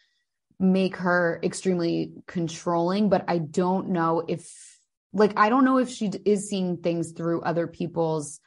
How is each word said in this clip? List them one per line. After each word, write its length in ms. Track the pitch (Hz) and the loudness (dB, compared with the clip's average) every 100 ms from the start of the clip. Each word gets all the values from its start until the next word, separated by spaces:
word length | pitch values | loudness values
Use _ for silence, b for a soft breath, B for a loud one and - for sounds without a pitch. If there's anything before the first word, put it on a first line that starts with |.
| _ _ _ _ _ - | _ _ _ _ _ 0
make 360 | 185 190 185 185 | 4 4 2 0
her 420 | 180 175 170 165 | 0 2 2 0
extremely 680 | 185 - 190 180 170 165 160 165 - | -4 -2 -2 0 0 -2 -4 -10 -10
controlling, 840 | 180 165 165 175 170 170 196 214 | -6 -6 -6 -2 0 0 0 2
but 160 | 185 - | 2 2
I 100 | 175 | -2
don't 520 | 151 - 180 190 196 | -2 -2 0 0 0
know 340 | 175 165 165 - | 0 0 0 -2
if, 240 | 165 - - - _ _ _ _ | -8 -10 -20 -20 _ _ _ _
like, 200 | 190 208 208 | 2 2 4
I 120 | 214 | 4
don't 160 | 254 262 | 4 4
know 120 | 262 | 4
if 120 | 247 | 0
she 180 | - 208 | -2 -6
d-, 120 | - 196 | -2 0
is 240 | 208 196 | 0 0
seeing 280 | 196 185 170 | -2 -2 -2
things 340 | 175 170 165 | -2 -2 -4
through 300 | - 170 165 | -4 -2 -2
other 260 | 175 165 165 | -2 -2 -2
people's 720 | - 170 170 160 160 147 - | -4 -6 -2 -2 -2 -6 -14